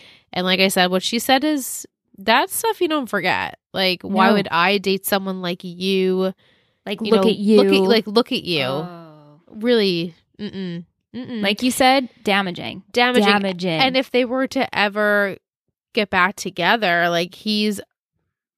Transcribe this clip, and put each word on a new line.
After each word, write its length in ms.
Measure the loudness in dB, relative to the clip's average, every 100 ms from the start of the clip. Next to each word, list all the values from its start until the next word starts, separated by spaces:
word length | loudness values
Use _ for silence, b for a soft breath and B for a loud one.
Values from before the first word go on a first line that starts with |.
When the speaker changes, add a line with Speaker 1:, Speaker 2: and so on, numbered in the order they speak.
| b b b
Speaker 1:
And 120 | -6 -2
like 140 | 2
I 60 | 2
said, 220 | 2 2
what 120 | 0
she 160 | -2 -4
said 240 | 0 0 2
is, 400 | -2 -4 -10 -14 _ _ -6
that 320 | 0 2 0
stuff 300 | -2 -4 -2
you 60 | -2
don't 180 | -2 -4
forget. 520 | -4 -2 -2 -4 -8 _
Like, 280 | -4 -2 -2
why 260 | -2 2 4
Speaker 2:
No. 40 | 4
Speaker 1:
would 120 | 0
I 280 | 0 2 2
date 280 | 0 -2 0
someone 360 | -2 -2 -6
like 220 | -6 -8
you? 720 | -10 -6 -2 0 0 0 -2 -6 _ _ _ _ -12
Speaker 2:
Like, 140 | -8
Speaker 1:
You 100 | 2
Speaker 2:
"Look 120 | 2
Speaker 1:
know, 60 | 4
Speaker 2:
at 80 | 2
you." 200 | 4 6
Speaker 1:
look 120 | 6
at, 80 | 4
like, 260 | 4 2 2
"Look 240 | 0 0
at 100 | -4
you." 200 | -4 -2
Speaker 2:
Oh. 440 | -2 -4 -8 -14 -20 -20 -20 -20 _
Speaker 1:
Really, 640 | -6 0 2 2 0 -4 -10 _ -14
mm-mm, 460 | -12 -10 -10 -10 -14 _ _
mm-mm. 280 | -14 -10 -4
Speaker 2:
Like 200 | -2 -2
you 80 | -2
said, 360 | 2 4 4 0 -6
damaging. 600 | -2 0 -2 -6 -10 -12 -6
Speaker 1:
Damaging. 320 | 0 2 4 4
Speaker 2:
Damaging. 540 | 2 0 -4 -4 0
Speaker 1:
And 140 | 0 0
if 140 | -2
they 120 | -2 0
were 220 | -2 -4
to 260 | -2 -4 -2
ever 580 | -2 0 0 0 -2 -6 _ _ _ _ _
get 160 | -4 -2
back 260 | 2 0 0
together, 720 | -10 -2 0 2 2 2 2
like, 260 | 0 -2 -6
he's, 460 | -4 0 0 -2 -10 _ _ _ _ _ _